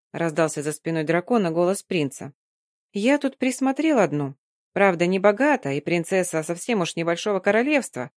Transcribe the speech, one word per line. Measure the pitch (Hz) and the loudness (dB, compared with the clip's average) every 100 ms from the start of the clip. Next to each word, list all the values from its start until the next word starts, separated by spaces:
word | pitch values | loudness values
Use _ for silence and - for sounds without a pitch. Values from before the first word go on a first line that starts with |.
| _ | _
раздался | 143 165 151 156 151 | -4 -2 2 0 0
за | 147 | -6
спиной | 147 165 165 | -4 -4 -2
дракона | 151 170 175 240 180 | 0 0 2 0 2
голос | 160 175 202 | 2 0 0
принца. | - 185 143 - 139 - _ _ _ _ _ | -2 -2 -2 -4 -16 -18 _ _ _ _ _
"Я | 208 226 285 | -2 2 2
тут | 277 - | 0 -2
присмотрел | 262 247 269 269 320 269 | -4 0 -2 0 2 2
одну. | 170 147 143 135 _ _ _ | 2 0 -6 -8 _ _ _
Правда, | 180 196 170 175 | 2 2 4 0
не | 190 | 2
богата, | 202 208 285 277 139 | 2 2 2 2 0
и | 139 | -4
принцесса | 160 170 160 190 175 160 | -2 -2 0 0 0 -2
совсем | 156 170 - 220 | -4 -8 -2 -2
уж | 165 - | -2 -2
небольшого | 165 170 214 196 | -2 -2 0 -2
королевства. | 202 208 262 294 - 127 123 | 2 2 2 0 -2 -8 -10